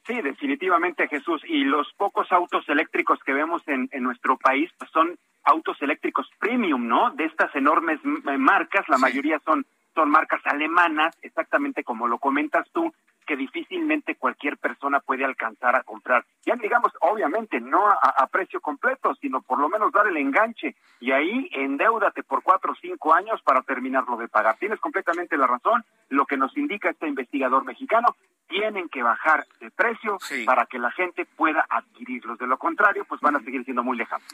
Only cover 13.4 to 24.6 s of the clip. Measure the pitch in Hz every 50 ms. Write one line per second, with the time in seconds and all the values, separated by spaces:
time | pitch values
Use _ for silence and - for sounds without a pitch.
13.4 | 135 - - - - - 185 175 160 151 156 151 - - 147 - 131 123 113 _
14.4 | 139 - - - - 143 123 - 147 139 143 139 - - 135 123 135 135 127 -
15.4 | 113 113 107 - 127 123 127 127 - - 110 107 - - 123 123 - _ _ _
16.4 | - 175 240 247 214 196 233 247 247 - - - - - 214 220 - - 175 226
17.4 | 226 - - 120 117 131 151 180 208 208 196 - - 131 - 135 131 - - 185
18.4 | 180 - - - - - 143 - - - - - - 180 131 - - 135 127 127
19.4 | - - 127 131 143 160 208 214 208 - - 208 208 208 170 147 139 139 143 190
20.4 | 220 240 - - 330 277 - _ _ _ _ _ - - 135 139 151 180 226 262
21.4 | - - - 135 - 135 139 139 180 226 233 220 202 175 - - - - 139 123
22.4 | - - - - - 156 127 - - 180 180 - - 156 160 175 202 226 214 -
23.4 | - 147 135 127 123 - 135 123 127 131 131 131 120 123 120 113 117 - - 107
24.4 | 104 110 110 -